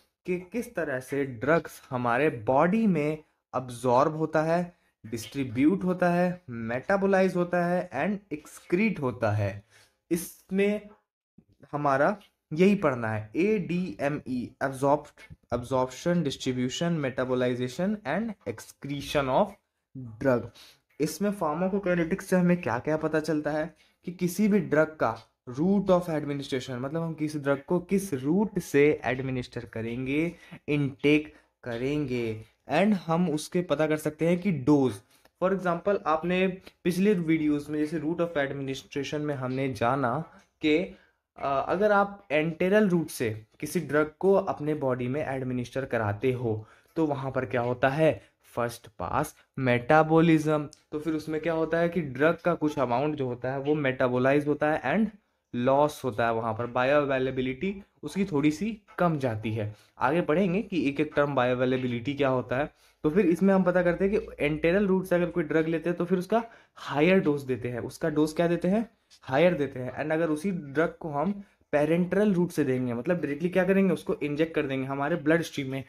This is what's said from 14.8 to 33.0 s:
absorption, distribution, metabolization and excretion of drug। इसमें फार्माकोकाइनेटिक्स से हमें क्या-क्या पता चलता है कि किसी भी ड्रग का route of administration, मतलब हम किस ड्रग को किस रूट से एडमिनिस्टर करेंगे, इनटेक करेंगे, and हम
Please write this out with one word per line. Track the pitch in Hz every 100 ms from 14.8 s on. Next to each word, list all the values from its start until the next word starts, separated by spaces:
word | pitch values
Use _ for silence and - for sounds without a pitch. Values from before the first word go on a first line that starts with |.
| 139 147 - _ - - -
absorption, | 123 123 131 127 - 170 175 143
distribution, | - 135 127 123 - 170 165
metabolization | 135 131 127 127 127 123 127 147 185 214 131
and | 170 226 202 -
excretion | 113 - - 139 143 - 147
of | 131 143 202 - _ _ _ 135
drug। | 123 107 135 123 117 - - _ _ -
इसमें | 156 - 202
फार्माकोकाइनेटिक्स | 202 156 156 185 196 185 175 160 190 -
से | 185
हमें | 175 175
क्या-क्या | 147 117 147 156
पता | 156 156
चलता | 156 151 151
है | 151 165 - _ _
कि | -
किसी | 175 175 180 214
भी | 202
ड्रग | 143 147 156
का | 156 127 117 - _ -
route | 123 180 202 190
of | 180
administration, | 175 151 143 143 139 131 127
मतलब | 123 135 165
हम | 165
किस | 151 151 151
ड्रग | 143 139 -
को | 180
किस | 175 196 196
रूट | 131 135 180 214 180
से | - 143 147 151
एडमिनिस्टर | 113 127 131 127 120 127
करेंगे, | 117 113 113 120 131 143 170 170 - 165 -
इनटेक | 147 139 139 143 151 151 - _ _
करेंगे, | 123 117 131 151 135 123 113 110 110 _ -
and | 151 208
हम | 196